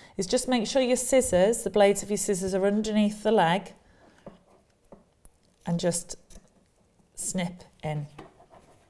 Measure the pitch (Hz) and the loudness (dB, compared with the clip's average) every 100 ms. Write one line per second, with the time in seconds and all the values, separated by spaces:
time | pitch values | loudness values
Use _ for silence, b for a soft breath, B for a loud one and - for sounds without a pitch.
0 | B B 185 247 254 247 - 277 254 240 | B B -2 -2 0 -2 0 0 2 0
1 | - 262 247 180 196 233 190 208 202 202 | 2 2 4 4 4 2 0 4 4 4
2 | 202 202 - 190 190 190 202 208 214 214 | -2 -4 -2 -4 -2 0 0 0 0 0
3 | 208 208 214 220 165 185 - - b b | 0 0 0 4 4 0 -4 -20 b b
4 | b b b - _ _ _ _ _ - | b b b -20 _ _ _ _ _ -20
5 | _ _ - _ _ _ - 170 180 165 | _ _ -20 _ _ _ -6 -2 -2 -2
6 | - - _ - - _ _ _ _ _ | -6 -14 _ -20 -20 _ _ _ _ _
7 | _ - - 185 175 - - _ 160 151 | _ -12 -8 -4 -6 -8 -20 _ -8 -8
8 | 147 - - _ _ - _ _ | -8 -14 -20 _ _ -20 _ _